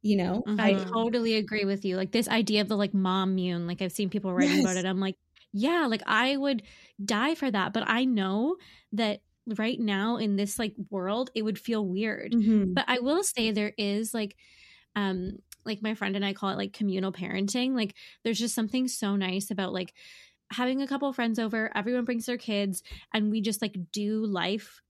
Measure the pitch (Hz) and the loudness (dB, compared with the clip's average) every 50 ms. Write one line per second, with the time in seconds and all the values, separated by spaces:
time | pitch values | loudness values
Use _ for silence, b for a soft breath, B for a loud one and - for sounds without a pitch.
0 | - 208 208 196 180 180 180 220 - 208 214 208 220 208 196 190 190 185 220 226 | 2 2 2 4 2 2 0 -2 -2 -2 0 2 4 4 4 4 0 -2 -2 0
1 | 226 233 226 240 226 226 220 220 208 214 214 214 202 196 196 196 196 196 185 190 | 0 2 0 0 2 2 2 0 0 -2 -2 -2 0 0 0 0 0 -2 0 0
2 | 190 190 - 233 226 - 226 226 240 196 214 208 208 190 220 202 208 202 202 196 | -2 0 2 0 2 2 2 2 2 2 2 2 2 2 0 0 0 2 2 2
3 | 190 185 185 190 190 190 190 185 180 180 175 170 170 170 175 - 190 180 - - | 2 4 2 2 2 2 2 0 0 0 0 -2 -2 -4 -4 -4 -4 -4 -2 -2
4 | 208 185 160 208 196 185 180 180 285 294 285 294 269 185 185 185 180 185 190 185 | -4 -2 -2 -2 -2 0 0 2 2 4 4 4 4 4 2 0 0 0 0 0
5 | 190 190 185 _ _ _ _ b b b - 202 214 294 339 349 320 254 220 220 | 0 -2 -2 _ _ _ _ b b b -4 -2 0 2 2 2 2 2 0 -2
6 | - - 214 220 240 262 277 277 269 285 277 220 B B B B B B B - | 0 2 2 4 4 2 2 2 2 0 0 0 B B B B B B B -10
7 | 196 202 233 208 240 294 330 320 285 262 208 202 185 - 202 226 214 - 220 240 | -4 -2 0 2 2 0 0 0 0 0 2 2 0 0 0 -2 0 2 2 2
8 | 262 262 247 208 190 190 190 208 233 294 370 370 b b b b b b - 208 | 2 2 2 2 2 2 2 0 0 0 -2 -2 b b b b b b -4 -2
9 | 233 214 208 208 _ _ _ _ _ - 220 202 214 226 262 - 240 208 202 196 | 0 0 -2 -4 _ _ _ _ _ -8 -4 -2 0 -2 0 0 0 0 0 0
10 | 202 226 240 - 220 208 202 196 208 202 - - 233 214 208 - 196 - 208 190 | 0 0 0 0 0 0 0 0 0 -2 -2 -4 -4 -6 -6 -8 -12 -8 -6 -4
11 | 180 190 208 233 254 254 _ 226 214 214 202 - - - 233 220 208 190 180 190 | -2 -2 -2 -2 -2 -2 _ -2 -2 -2 -4 -4 -4 -2 -2 0 0 0 -2 -2
12 | 220 220 - - - 214 233 233 208 220 220 214 196 185 180 226 - - 254 247 | -2 -2 -4 -4 -4 0 2 4 6 6 6 6 6 4 2 0 2 2 0 2
13 | 240 262 302 359 403 - - 254 226 220 214 214 208 208 - - 208 202 202 208 | 2 2 2 2 2 0 0 0 0 2 2 2 0 0 -2 -2 -2 0 0 0
14 | 226 220 - 233 214 202 - b b b b b b b b b b b _ 214 | -2 -2 -2 -4 -4 -4 -6 b b b b b b b b b b b _ 0
15 | 202 196 185 185 180 185 - - _ _ - _ _ 226 214 202 214 214 220 214 | 0 0 0 0 -2 -4 -6 -10 _ _ -20 _ _ -6 -6 -2 -2 -2 -2 0
16 | 202 196 196 202 202 196 196 196 - 196 190 190 196 196 196 - 214 202 185 190 | -2 -2 0 0 0 -2 -2 -2 -2 -2 -2 -2 -4 -6 -4 -2 0 0 0 0
17 | 185 190 180 175 185 - - 190 196 202 - 247 247 262 262 247 220 202 B B | 0 -2 -2 -4 -6 -4 -2 -2 -2 0 0 0 0 0 0 0 -2 -2 B B
18 | B B B B _ 220 233 185 226 233 - - 220 208 - 254 254 254 - - | B B B B _ -2 0 0 0 -2 0 -2 -2 0 0 0 0 0 -2 -2
19 | - 202 202 202 196 185 185 196 196 - 214 185 196 - - 185 185 175 B B | -2 0 2 2 0 0 0 -2 -2 -2 -4 -2 -2 -2 -2 -4 -6 -6 B B
20 | B B B B B B B B _ _ - - 247 254 262 269 277 262 269 277 | B B B B B B B B _ _ -4 -2 0 0 0 0 0 -2 -2 0
21 | 285 277 254 - 240 233 226 233 226 220 208 220 220 - - - 202 226 247 247 | 0 -2 0 0 0 0 0 0 0 0 0 -2 -2 0 -2 -2 -2 0 0 0
22 | 240 240 247 233 226 - 247 240 - - 214 202 202 196 185 - B B B B | 0 0 -2 -4 -2 -4 -6 -6 -4 -2 -2 0 0 0 -2 -6 B B B B
23 | B B - 220 214 214 208 226 202 226 208 - 226 208 - 185 175 160 - 208 | B B -2 0 0 2 0 0 0 -2 -2 -2 -4 -4 -4 -6 -10 -6 -6 -4
24 | 208 208 214 220 220 214 202 180 170 180 202 220 - - - - _ | -2 -2 0 0 0 0 0 0 0 0 -2 -2 -4 -10 -20 -20 _